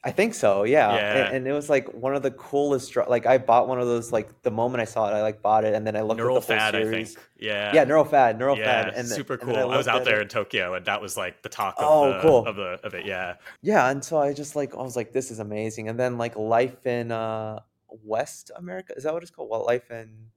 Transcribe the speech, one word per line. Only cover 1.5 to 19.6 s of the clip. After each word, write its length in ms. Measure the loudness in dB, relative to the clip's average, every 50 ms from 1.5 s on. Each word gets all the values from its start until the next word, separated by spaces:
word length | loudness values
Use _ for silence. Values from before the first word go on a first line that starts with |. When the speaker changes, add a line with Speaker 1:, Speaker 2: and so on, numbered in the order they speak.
Speaker 1:
was, 180 | -4 -4 0 0
like, 240 | 0 0 0 -4 -12
one 220 | -6 -4 -2 -2
of 80 | 0 -2
the 80 | -4
coolest 600 | -4 -6 -12 -4 -2 0 2 2 0 0 -2 -2 -2
dra-, 140 | -2 0
like, 200 | 2 0 2 4
I 100 | 4 4
bought 300 | 4 6 6 6 6 6
one 120 | 2 0 -2
of 60 | 0
those, 260 | 0 0 -2 -2 -2
like, 300 | -2 -2 -2 -4 -14 _
the 80 | _ -4
moment 320 | 0 0 -2 0 0 -2
I 40 | -4
saw 220 | -2 -2 -2 0 0
it, 40 | 0
I, 80 | 0
like, 220 | 0 -2 -4 -2 2
bought 200 | 4 4 4 4
it, 120 | 2 0
and 100 | 0 -2
then 100 | -2 -2
I 60 | -2
looked 180 | -2 -2 -2 0
at 40 | 0
Speaker 2:
Neural 160 | 0 0 0
Speaker 1:
the 80 | 2
whole 100 | 2 2
Speaker 2:
Fad, 160 | 2 2 2 2
I 80 | 0
Speaker 1:
series. 320 | 0 0 -2 -4 -6 -8 -14
Speaker 2:
think. 140 | -20 -20 _ _
Yeah. 380 | _ -6 -4 -4 -4 -2 2 4
Speaker 1:
Yeah, 80 | 4 4
Neural 220 | 6 4 4 4
Fad, 340 | 4 4 6 6 4 4 2
Neural 180 | 0 0 0
Speaker 2:
Yeah, 80 | 0 2
Speaker 1:
Fad. 220 | 2 2 2 0 -2 -4
And 120 | -6 -6
then, 80 | -4 -6
Speaker 2:
super 200 | -6 -4 -6 -8
Speaker 1:
and 120 | -6 -4
then 100 | -2 0
I 40 | 0
Speaker 2:
cool. 100 | 0 2
I 60 | 0
was 80 | 0 2
Speaker 1:
looked 100 | 2 0
Speaker 2:
out 60 | 2
Speaker 1:
at 40 | 2
Speaker 2:
there 140 | 2 2 0
Speaker 1:
it. 40 | 0
Speaker 2:
in 40 | -2
Tokyo, 440 | -4 -4 -4 -2 -2 -4 -2 -2 -4
and 120 | -6 -4
that 160 | -4 -4 -4 -4
was, 140 | -8 -6
like, 260 | -6 -6 -8 -8 _ -16
the 60 | -14
talk 260 | -6 -4 -4 -4 -2
of 60 | 0 4
Speaker 1:
Oh, 260 | 6 6 6 6 4 2
Speaker 2:
the, 60 | 4
Speaker 1:
cool. 260 | 4 6 6 6 4
Speaker 2:
of 80 | 2 -6
the, 240 | -6 -6 -6 -8 -8 -10
of 120 | -10 -10
it, 100 | -8 -8
yeah. 300 | -6 -6 -6 -6 -8 -10 _ _ -20 -20 _
Speaker 1:
Yeah, 300 | -2 2 2 4 4 2
and 120 | 0 -2 -6
so 140 | -2 0
I 160 | 0 0 0 -2
just, 220 | -6 -10 -8 -6
like, 180 | -6 -6 -6 -8
I 80 | -10
was 140 | -10 -6 -6
like, 180 | -6 -8 -4 -4
"This 160 | -6 -6 -4
is 80 | -10
amazing." 500 | -10 -10 -8 -6 -6 -6 -6 -8 -8 -8
And 120 | -8 -4 -2
then, 180 | -2 -2 -2
like, 180 | -4 -6 -6 -4
Life 520 | -6 -2 2 2 2 2 0 -4 _ _
in, 240 | -4 -4 -4 -4 -4
uh, 480 | -6 -4 -4 -4 -6 -6 -8 -8 -10 -12 _ _ _ _ _
West 640 | _ -20 -20 -8 -4 -4 -4 -4 -6 -10 -20 -20 -20 -18
America, 380 | -16 -14 -12 -12 -12 -12 -12 -14
is 60 | -8 -6
that 100 | -6 -6
what 80 | -6
it's 80 | -10 -12
called? 220 | _ -16 -10 -6
Well, 140 | -6 -2